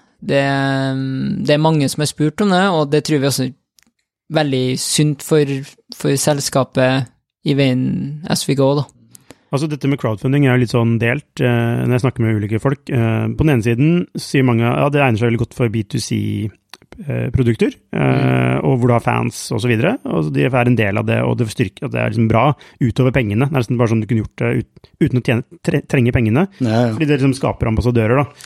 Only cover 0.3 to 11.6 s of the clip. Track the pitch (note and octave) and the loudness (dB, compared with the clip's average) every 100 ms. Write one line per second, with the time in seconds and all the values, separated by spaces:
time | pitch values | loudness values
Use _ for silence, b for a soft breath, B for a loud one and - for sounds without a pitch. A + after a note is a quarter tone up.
0.3 | C#3 C#3 C#3 C3+ C3+ C3+ C3+ C3+ C3 C#3 | 0 0 0 0 -2 -2 -2 -4 -4 -4
1.3 | - C#3+ D3 D#3+ D#3 C3+ - D3+ - D3+ | -2 0 2 2 2 0 -2 -4 -2 -2
2.3 | - G#3 F3+ G3 D#3+ C#3+ D3+ D3 D3 C#3 | 0 0 2 2 0 0 0 0 0 0
3.3 | C3 C3 - _ _ _ _ _ _ - | -2 -4 -8 _ _ _ _ _ _ -6
4.3 | D#3 D3 C3 B2+ C3 - - D3+ C#3+ - | -2 0 0 -2 -4 -2 0 0 -2 0
5.3 | D#3 C#3+ C3+ C#3+ - - - D#3 C#3 - | 2 2 -2 -8 -18 -20 -6 -2 0 0
6.3 | D3 - C#3 B2+ C3+ C3 C3 B2 _ _ | -2 -2 -2 -2 0 0 0 -4 _ _
7.3 | _ D3+ C#3 C3+ B2+ C3 - C#3 D3 E3+ | _ -2 0 2 0 -2 -2 -6 -8 -6
8.3 | - - C#3 C3+ C#3+ - _ B B B | -4 -2 0 2 0 -4 _ B B B
9.3 | B B C3+ D#3 D3 C#3 C3+ A#2+ G#2+ C3 | B B -4 -4 -2 -2 -2 -2 -4 0
10.3 | C#3+ C3+ B2 A#2+ B2 A#2 A2+ A#2 C#3 - | 2 4 4 2 2 2 2 0 -2 -6
11.3 | - B2+ A#2+ | -2 0 0